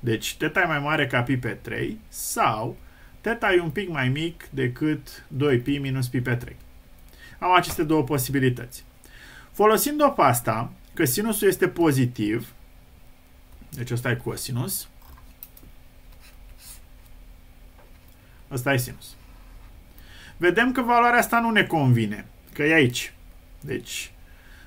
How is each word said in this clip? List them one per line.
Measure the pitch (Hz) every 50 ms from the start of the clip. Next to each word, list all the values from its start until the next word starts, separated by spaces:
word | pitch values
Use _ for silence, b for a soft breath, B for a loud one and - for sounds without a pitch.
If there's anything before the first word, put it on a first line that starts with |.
Deci | - 117 110 107 - - -
teta | - 151 156 156 202
e | 185
mai | 165 160 143
mare | 143 147 156 151 147
ca | 127 135 127 120
pi | 127 135
pe | 127 123 117
trei | 95 - - - 110 110 135 143 220 220 - -
sau | - - - - - 240 214 143 113 107 113 127 175 - b b b b b b b b
teta | - 208 233 226 226 208 190
e | 180
un | 175 160
pic | 131 202 202 180
mai | 165 143 127 127
mic | 131 147 160 170 165 - - -
decât | - 135 131 123 123 - 151 156 151 143 - - - - - -
doi | 151 131 143 147 135 120
pi | 123 143 143 143
minus | 139 135 131 131 127 123
pi | - 131
pe | 120 127 120
trei. | 120 - - - - - - - - - - - - - B B B B B B B
Am | - 180 180
aceste | 175 175 175 - - 170
două | 151 160 156 143
posibilități. | 127 156 143 123 - 131 139 131 131 123 123 - - - - - - - - B B B B B B B B B B B
Folosind-o | - 202 214 220 208 220 285 294 302 294 277
pe | - - 170
asta, | 135 120 - - - 110 110 120 - - - - - -
că | - 170
sinusul | 139 - 196 208 233 214 208 - 196
este | 180 - 190 175
pozitiv, | - - 339 160 139 127 131 123 123 - 110 104 107 117 - - - - - - - - - - - - - - - - - - - - - - - - - -
deci | - - 123 123
ăsta | 120 120 123 131
e | 117
cosinus, | 120 - 117 104 - - - 127 117 147 196 190 - - - - - - - - - - - - - - - - - - - - - - - - - - - - - - - - - - - - - - - - - - - - - - - - - - - - - - - - - - - - - - - - - - - - b b b b b b -
ăsta | 143 131 123 143 139
e |
sinus. | 127 123 - - - - - - - - - - - - - - - - - - - - - - B B B B B B B B
Vedem | B 165 175 175 208 240 254 254
că | 269
valoarea | 247 233 240 233 240 240 240 240
asta | 220 - - 233
nu | 233 233
ne | 226 208 185
convine, | - - 160 143 131 123 117 113 104 104 101 - - - - - - -
că | - 147
e | 151 160
aici. | 160 143 123 127 - - - - - - - - - - - - -
Deci, | - 139 107 - - - - - - - - - B B B B B B B B B